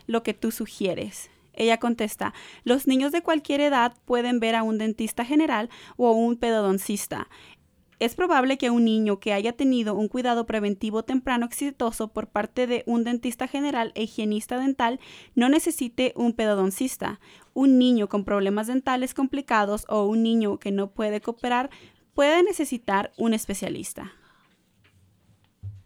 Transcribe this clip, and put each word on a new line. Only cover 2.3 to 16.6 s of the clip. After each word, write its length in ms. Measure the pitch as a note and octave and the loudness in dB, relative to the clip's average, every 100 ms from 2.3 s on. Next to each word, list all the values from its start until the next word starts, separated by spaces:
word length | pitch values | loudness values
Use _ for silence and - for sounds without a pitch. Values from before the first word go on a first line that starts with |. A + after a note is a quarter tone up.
| - - - | -10 -18 -8
"Los 240 | - C4 C4+ | 0 2 2
niños 240 | C4 C#4 | 2 2
de 100 | E4+ | 0
cualquier 400 | E4+ D#4+ - C#4+ | 0 0 0 0
edad 320 | D4 C4+ A#3+ - - | 2 2 0 -2 -2
pueden 340 | B3 A#3+ B3 | 0 0 0
ver 160 | A3+ A3+ | 0 0
a 80 | |
un 160 | A3 A3 | 0 -2
dentista 440 | A3 G#3+ A3 - | -2 -4 -4 -4
general 460 | A#3+ D4+ D#4 A3+ A3+ - - - | 0 2 2 0 -4 -10 -18 0
o 100 | A#3+ | 4
a 40 | |
un 260 | A3+ A#3 A#3 | 4 2 0
pedodoncista. 920 | A#3 A3 G3+ F#3+ - G#3 - - - - - - _ _ _ _ | 0 2 2 0 -2 -6 -6 -8 -10 -16 -20 -20 _ _ _ _
Es 160 | A#3 - | -4 0
probable 420 | F4+ D4+ B3+ C4+ | 2 2 2 0
que 140 | B3 | 2
un 120 | A#3+ | 4
niño 360 | A3+ A3 G#3+ G3 | 4 4 2 0
que 120 | - | -2
haya 220 | G3+ G#3+ | -2 -2
tenido 400 | A#3 C#4 B3 G#3+ | 0 0 2 0
un 140 | G#3 G#3+ | -2 -2
cuidado 400 | B3 B3 A#3 A3+ | -2 0 0 -2
preventivo 560 | A3 G#3 G3 G#3+ G#3+ | -2 -2 -2 -4 -4
temprano 420 | A3 C4 C4 B3 A#3 | -2 -2 0 -2 -2
exitoso 600 | - C#4+ C4+ A#3+ A#3 A3 | -4 -6 -2 -4 -4 -6
por 200 | - - | -6 -6
parte 380 | G#3 G#3+ - B3 | -6 -4 -2 -2
de 180 | A#3+ - | -2 0
un 160 | A#3 | 0
dentista 440 | A#3 A#3+ B3 A#3 C4 | 0 -2 -4 -6 -6
general 440 | C#4 C#4+ C4 A3+ | -2 -2 -2 -4
e 100 | - | -4
higienista 540 | A3 - G#3+ G#3+ - B3 | -6 -4 -2 -2 -4 -2
dental 420 | C4+ C4+ A#3 C4 - - - - | -2 0 -2 -2 -10 -20 -4 2
no 120 | B3 | 4
necesite 640 | D4+ E4 - B3 - B3+ - | 4 2 -2 -4 -2 -2 0
un 180 | A#3 | -2
pedodoncista. 840 | A3+ A3 G3+ | 0 0 2